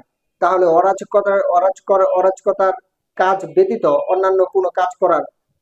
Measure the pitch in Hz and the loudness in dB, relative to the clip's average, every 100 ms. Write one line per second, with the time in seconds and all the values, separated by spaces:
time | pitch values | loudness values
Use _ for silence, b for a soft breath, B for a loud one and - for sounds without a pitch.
0 | - _ _ - 175 185 180 160 190 190 | -12 _ _ -4 -2 2 2 2 2 0
1 | 202 208 202 196 190 175 190 190 - 196 | -2 -2 0 0 0 0 0 -2 -2 0
2 | 185 185 185 190 - 190 190 185 - _ | 2 0 0 -2 -4 0 0 -2 -8 _
3 | _ - 185 190 165 151 190 226 160 143 | _ -2 -2 -2 -2 0 0 0 0 -2
4 | - 185 - 190 185 - - - 180 - | 0 0 0 0 0 0 -2 -2 -4 -2
5 | 185 156 139 - _ _ | 0 0 -4 -12 _ _